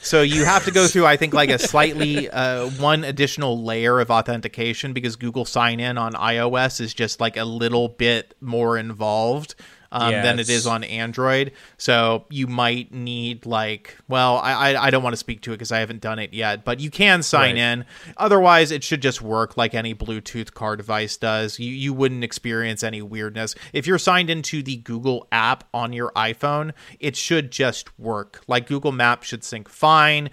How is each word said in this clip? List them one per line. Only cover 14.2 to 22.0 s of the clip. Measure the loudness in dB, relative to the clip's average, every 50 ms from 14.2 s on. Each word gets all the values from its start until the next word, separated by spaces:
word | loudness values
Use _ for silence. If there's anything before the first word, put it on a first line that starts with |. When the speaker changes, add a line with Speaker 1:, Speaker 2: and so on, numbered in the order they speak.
| 4 4 2 2
Speaker 1:
I, | 0 0 0 2 2 2 2
I, | 2 2
I | 2
don't | 2 2 2
wanna | -2 -4
speak | -4 -8 -10 -12 -10 -10
to | -10 -10
it | -8
'cause | -6 -4 -2
I | -2
haven't | -2 -4 -6 -10
done | -8 -8 -6 -6
it | -8 -8 -6
yet, | -4 -2 -2 -2 -2 -4
but | -4 -4 -4
you | -6 -8 0
can | 4 6 6 6 4 4
sign | 2 4 4 4 4 4
Speaker 2:
Right. | 2 0 0 0
Speaker 1:
in. | -2 -6 -12 -16 -20 -20 -18 -4
Otherwise, | -2 2 4 6 6 8 8 8 8 6 4
it | 0 -4 -4
should | -4 -4 0 0
just | 0 -2 -2
work | -4 -2 -2 0 0 -2 0
like | -2 -2 0 0
any | -4 -4 -6 -8
Bluetooth | -8 -8 -6 -6 -8 -8 -8 -10 -10 -10 -10 -10
car | -8 -6 -6 -6
device | -6 -6 -4 -4 -2 -2 -4 -6
does. | -4 -2 -2 0 0 -2 -4 -6 -8
You, | -8 -8 -8
you | -6 -4 -4 0
wouldn't | 2